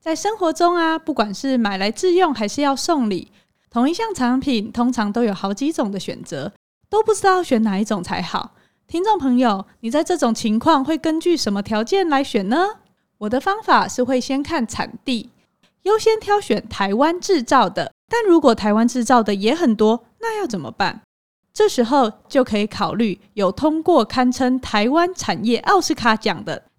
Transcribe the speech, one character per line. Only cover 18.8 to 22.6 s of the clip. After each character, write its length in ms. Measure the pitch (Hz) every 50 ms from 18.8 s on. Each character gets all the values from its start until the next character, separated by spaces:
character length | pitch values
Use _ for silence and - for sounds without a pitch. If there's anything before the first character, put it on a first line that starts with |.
| 233 240
制 160 | - 254 226
造 180 | - 254 240
的 120 | 220 208 202
也 200 | 196 196 214 285
很 220 | 339 349 247 214
多， 280 | 196 214 214 226 233 - _ _ _
那 180 | 440 453 440 427
要 60 | 392
怎 120 | 269 220 -
么 120 | - -
办？ 320 | - - 196 175 - - - _ _ _ _ _ _ _ _ _
这 160 | - - 214 214
时 160 | - 254 233
候 260 | 214 285 285 247 208 - _ _ -
就 140 | - 269
可 160 | 254 - 214
以 80 | 202